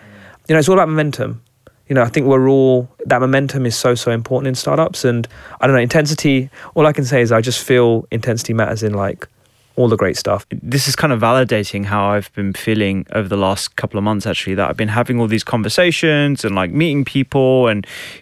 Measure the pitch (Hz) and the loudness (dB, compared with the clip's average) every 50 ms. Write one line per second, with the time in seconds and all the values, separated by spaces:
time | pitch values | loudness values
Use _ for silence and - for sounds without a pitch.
0 | - - - - - - - _ _ - 156 160 147 180 190 185 175 160 156 156 | -20 -20 -20 -20 -20 -20 -20 _ _ 0 2 2 4 4 4 4 4 2 2 0
1 | 151 147 135 - 113 113 117 117 - _ _ _ _ - _ _ _ - 139 131 | 0 -2 -2 -4 -6 -6 -8 -10 -16 _ _ _ _ -20 _ _ _ 0 2 2
2 | 117 113 - 151 131 139 135 131 131 135 139 135 131 131 131 123 123 - _ - | 2 2 2 2 2 4 4 4 6 4 4 6 6 4 4 2 0 -4 _ -10
3 | - 120 135 120 127 131 135 135 139 131 - 139 127 120 113 - - 127 120 113 | -2 0 0 2 2 2 2 0 0 0 -2 -2 -2 -2 -2 0 0 0 0 0
4 | - 123 117 113 113 - 127 127 139 135 127 127 - 147 143 151 160 - - - | 0 -2 -2 -2 -2 -2 -2 -2 -2 -2 -4 -4 -2 0 0 0 0 -2 -2 -2
5 | - 127 120 120 113 - - - - - - - - 135 135 127 120 120 - 160 | 0 0 0 0 -4 -6 -12 -18 -20 -20 -4 0 2 2 4 4 2 2 2 2
6 | 147 143 156 - - 151 135 131 131 135 - - - - - 165 151 151 147 151 | 2 2 -2 0 0 0 2 0 -2 -4 -10 -18 -20 -4 0 2 2 2 2 0
7 | 139 120 139 127 120 113 117 113 113 123 117 - - - 135 135 123 117 117 113 | -2 0 2 2 2 4 2 2 2 0 -4 -4 0 2 4 4 4 4 2 0
8 | - - - 113 - 123 110 113 - - 113 113 107 - - 107 110 107 104 101 | -2 -4 -6 -4 -4 -4 -4 -4 -4 -4 -2 -2 -2 -2 -2 -4 -4 -4 -2 -2
9 | 98 95 - - - - _ _ _ _ _ _ _ _ _ - 123 113 110 - | -4 -4 -6 -8 -14 -20 _ _ _ _ _ _ _ _ _ 0 2 2 2 2
10 | 101 92 - - - 101 98 104 - _ - - - 120 120 139 139 139 135 - | 0 -2 -2 -2 -4 -4 -4 -4 -6 _ -14 -12 -6 -4 -4 -2 -2 -2 -2 -2
11 | - 151 127 110 117 117 123 131 127 101 120 107 101 - - 101 101 101 104 104 | -2 -2 0 0 2 2 2 2 2 0 0 -2 -2 -4 -6 -6 -6 -4 -2 -2
12 | 98 101 104 104 98 - _ 107 101 98 95 - - 113 110 110 104 98 98 95 | 0 0 0 -2 -4 -6 _ -6 -4 -4 -6 -4 -4 -2 0 0 0 0 -2 -4
13 | 87 - - 110 101 92 101 98 98 95 98 - - - - - - 104 - 101 | -4 -4 -4 -4 -2 -2 -2 0 0 0 -2 -2 -6 -8 -8 -8 -8 -6 -4 -4
14 | 101 107 107 101 - 104 - - - - 95 98 95 65 - - 110 107 104 120 | -2 -2 -2 -2 -4 -4 -6 -4 -4 -4 -4 -2 -2 -2 -2 -4 -4 -2 -2 -2
15 | 120 - 123 120 117 107 110 110 - - - 113 101 104 - - 180 175 156 - | -2 -2 -2 -2 0 0 -2 -2 -2 -2 -4 -4 -2 0 0 2 2 2 0 0
16 | - 160 151 147 147 143 139 - - 107 98 95 92 87 87 143 165 165 139 143 | 0 0 2 2 2 0 0 -2 -2 -2 -2 -2 -2 -2 0 0 0 0 0 -2
17 | 131 - - 139 131 - - 139 131 131 131 127 123 117 107 101 95 - - - | -2 -2 -2 -2 -2 0 0 2 2 4 4 4 4 2 0 -2 -4 -8 -14 -16
18 | - - - - | -16 -16 -18 -8